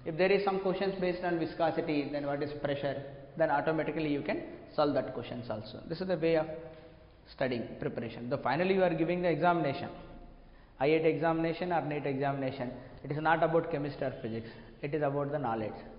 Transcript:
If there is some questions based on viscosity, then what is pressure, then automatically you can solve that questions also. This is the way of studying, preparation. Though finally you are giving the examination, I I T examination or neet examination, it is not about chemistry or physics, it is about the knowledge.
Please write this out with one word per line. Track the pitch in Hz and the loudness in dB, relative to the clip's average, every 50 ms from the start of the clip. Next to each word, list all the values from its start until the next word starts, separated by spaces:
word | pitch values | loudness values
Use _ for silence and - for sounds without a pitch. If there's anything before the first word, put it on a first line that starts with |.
| - | -6
If | 165 160 | -6 2
there | 156 185 190 | 2 4 6
is | 202 196 - | 6 4 4
some | 196 190 190 | 2 0 2
questions | - 190 180 - 202 190 185 - | 2 0 0 2 0 -2 0 0
based | 180 180 170 - 185 | 0 0 0 0 0
on | 175 170 165 | 0 0 0
viscosity, | 160 156 - - 170 160 156 165 160 160 151 147 143 135 | 0 -2 0 2 2 2 2 0 0 2 0 0 0 0
then | 143 143 143 | -2 -2 -2
what | 143 143 143 | -2 -2 -2
is | 151 143 - - | -2 -4 -4 -4
pressure, | - 143 143 - - 139 131 - - - - - - - - | -2 -2 -2 -2 -2 -4 -4 -4 -8 -10 -12 -14 -16 -14 0
then | 165 160 151 | 0 2 2
automatically | 143 143 143 165 160 156 147 147 - 160 156 147 | 4 2 2 2 2 2 0 0 -2 0 0 0
you | 147 143 | 0 0
can | - - - 170 - - - - - - - | 0 -2 -2 -4 -4 -8 -12 -14 -16 -6 0
solve | - 151 147 135 | 2 2 4 4
that | 131 123 - | 2 0 -2
questions | - - - - 123 120 117 - | -6 -8 -8 -8 -8 -8 -6 -6
also. | 110 107 107 - - - - - | -6 -8 -8 -10 -12 -12 -8 -8
This | 165 160 | -6 -4
is | 185 | -2
the | 185 180 | -2 0
way | 156 160 165 165 | 2 4 4 4
of | 156 156 156 - - - - - - - - - - - - - - - - - | 4 2 0 -6 -10 -10 -14 -16 -16 -18 -20 -20 -20 -20 -20 -20 -20 -20 -20 -4
studying, | - 139 127 127 117 110 - - - | -2 0 0 0 -2 -2 -6 -6 -6
preparation. | - 143 - 127 120 113 110 117 120 120 | -6 -4 -4 -4 -6 -6 -8 -8 -4 -4
Though | 143 131 | -4 0
finally | - 120 131 156 185 190 196 | 0 0 2 2 4 4 4
you | 190 185 | 4 4
are | 180 165 | 4 4
giving | 156 165 165 180 175 | 2 2 2 2 2
the | 180 175 | 2 2
examination, | 160 147 170 175 175 170 156 143 123 - 139 113 - - - - - - - - - - - - - - - - - - | 2 4 4 4 4 4 2 0 -2 -2 -6 -8 -10 -14 -16 -16 -16 -16 -16 -18 -18 -20 -20 -20 -20 -20 -20 -20 -4 0
I | 131 151 160 | 4 4 4
I | 160 | 6
T | 160 160 | 6 4
examination | 151 143 160 165 165 165 165 165 160 - 180 180 | 4 4 2 2 2 2 2 0 0 -2 -2 0
or | 175 156 | 0 0
neet | 139 147 147 147 139 | 0 0 -4 -2 -2
examination, | 143 135 131 143 139 139 139 135 131 127 - 123 123 - - - - - - | -2 0 2 0 0 0 0 -2 -4 -2 -4 -6 -6 -6 -10 -14 -16 -16 -14
it | - 139 | -6 -4
is | 143 147 | -4 0
not | 156 156 165 160 | 4 4 4 6
about | 165 160 160 165 156 - | 4 4 4 4 4 2
chemistry | 160 143 143 143 139 - 139 | -2 -2 -2 -4 -4 -2 -4
or | 131 120 - | -4 -4 -4
physics, | - 110 110 117 110 - - - - - - - | -6 -6 -6 -6 -8 -8 -14 -16 -18 -18 -14 -10
it | - 143 147 | -6 -4 -2
is | 156 | 0
about | 147 143 139 143 143 139 | 0 0 0 0 -2 -2
the | 143 143 | -2 -2
knowledge. | 135 117 113 113 107 104 101 - - - - | 0 -2 -2 -2 -2 -4 -6 -10 -12 -14 -16